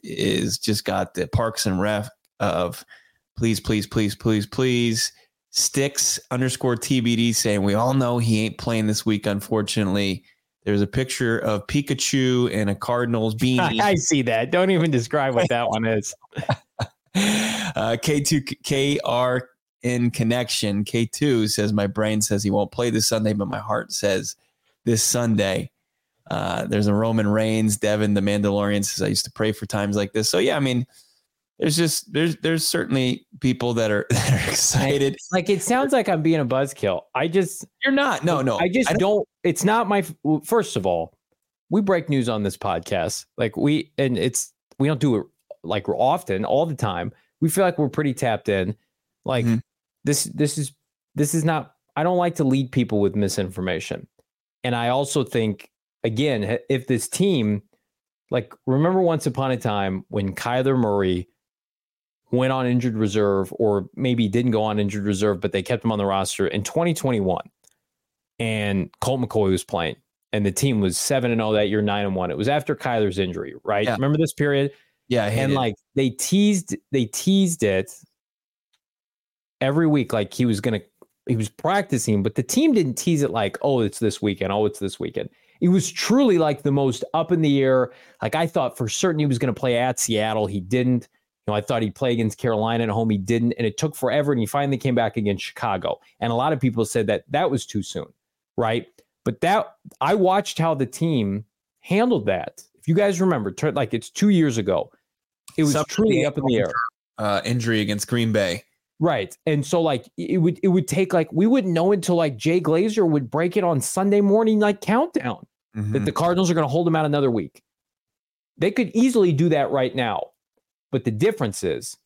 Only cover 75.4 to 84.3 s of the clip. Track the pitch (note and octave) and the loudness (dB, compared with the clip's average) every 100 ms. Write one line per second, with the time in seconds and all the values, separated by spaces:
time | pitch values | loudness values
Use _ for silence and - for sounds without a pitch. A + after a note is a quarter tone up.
75.4 | C3+ C#3 A#2+ G2+ _ C3+ C3 - - F#3+ | 0 0 0 -4 _ -2 -2 -2 0 4
76.4 | G#3 G3 - - _ C#3 A2+ - - G3 | 4 2 -2 -10 _ -2 -2 -2 2 2
77.4 | F#3+ E3 G#2 F#2+ G2 - _ _ _ _ | 2 2 0 0 -2 -10 _ _ _ _
78.4 | _ _ _ _ _ _ _ _ _ _ | _ _ _ _ _ _ _ _ _ _
79.4 | _ - C3+ D3 E3 D3 A#2 A2+ G2+ - | _ -4 0 2 4 4 2 0 0 0
80.4 | B2 G2+ A#2+ G#2+ - _ _ _ - A#2 | 0 2 0 -4 -6 _ _ _ -4 -2
81.4 | G#2+ - D#3 G3 F#3+ B2+ - G#2 F#2+ - | -2 -4 -2 0 0 -2 0 0 0 -2
82.4 | - - D#4+ A3+ D3 - - D#3 C#3+ A2 | -2 2 4 4 2 -2 0 0 0 0
83.4 | G2+ - C#3+ C3 G#2 - A2 - G#2 | -2 -2 0 2 0 0 -2 0 -2